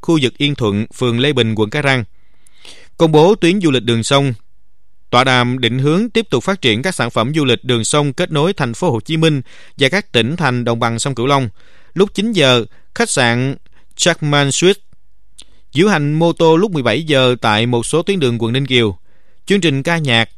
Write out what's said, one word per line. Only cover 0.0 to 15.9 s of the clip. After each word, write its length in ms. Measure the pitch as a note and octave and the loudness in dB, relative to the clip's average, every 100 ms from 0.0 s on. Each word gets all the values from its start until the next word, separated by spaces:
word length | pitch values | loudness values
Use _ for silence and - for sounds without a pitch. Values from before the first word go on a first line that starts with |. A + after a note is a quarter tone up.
khu 180 | - E3 | 0 2
vực 160 | B2 - | 2 0
Yên 160 | C#3+ | -2
Thuận, 320 | C#3+ A2 G2+ A2+ | 0 0 0 -4
phường 260 | - B2 A#2 | -4 -2 0
Lê 120 | C#3 | 0
Bình, 220 | B2+ A2 | 2 0
quận 160 | A2 G#2+ | 0 -2
Cái 120 | D3 | 0
Răng. 220 | C#3 C3 G#2+ - - - - - - - - - | 0 0 -2 -12 -20 -20 -20 -20 -20 -20 -14 0
Công 160 | E3 | 4
bố 220 | D3+ E3+ | 6 6
tuyến 260 | A3 E3+ G3+ | 4 2 2
du 100 | E3 | 2
lịch 140 | B2+ | 2
đường 180 | A2 A#2 | 0 -2
sông, 320 | A2 C#3 C#3 A#2+ - - - - - - - | 2 2 2 -4 -12 -20 -20 -18 -18 -18 0
tọa 140 | B2 | 2
đàm 340 | C3 B2+ B2 C3 | 4 4 2 0
định 200 | A#2 B2+ | -2 0
hướng 320 | C#3+ E3+ A#3 | 0 0 0
tiếp 160 | A3+ G#3 | -2 0
tục 140 | C3 | -2
phát 160 | F#3+ G3 | -2 0
triển 220 | A#2+ G#2+ | 0 0
các 120 | F3+ | -2
sản 160 | E3+ A#2 | -2 -2
phẩm 220 | B2 A2+ | 0 0
du 100 | D#3 | 0
lịch 200 | C3+ A2+ | 0 0
đường 200 | B2 A#2+ | 0 -2
sông 280 | A2 D3 D3 | 0 0 0
kết 200 | C3 F3 | -2 -2
nối 200 | D3+ E3+ | 0 0
thành 220 | G3+ B2+ | 0 -4
phố 160 | A2+ F3+ | -2 -2
Hồ 100 | A2+ | -2
Chí 160 | - D#3+ | -2 2
Minh 260 | D#3+ C#3+ - - - - | 2 2 -4 -16 -14 -2
và 100 | C3+ | 0
các 240 | F#3 - | 0 0
tỉnh 240 | A#2+ A2+ E3+ | 0 0 0
thành 280 | C#3+ B2 | -2 0
đồng 160 | A#2 A#2 | -2 -2
bằng 180 | A#2 A2+ | -2 -2
sông 160 | C#3 | -4
Cửu 120 | B2 B2+ | -2 0
Long. 220 | C#3 A#2+ - - - - | 0 0 -8 -20 -20 -10
Lúc 200 | D#3+ G#3+ | 0 0
chín 180 | - A3 | 0 -2
giờ, 320 | G3 C3+ B2 G#2 - - | 2 4 4 0 -10 -14
khách 160 | - A#3 | -4 -2
sạn 460 | - A#2+ A#2+ C3+ - - - - - | 2 2 2 -2 -6 -14 -20 -18 -2
Jackman 540 | F3 E3 D3 C#3+ C#3 | 0 0 0 2 2
Suite. 300 | - C#3+ - - - - - - - - - - | 2 2 2 -6 -20 -20 -20 -20 -20 -20 -20 -6
Diễu 160 | C3+ | 2
hành 260 | G#3 | 2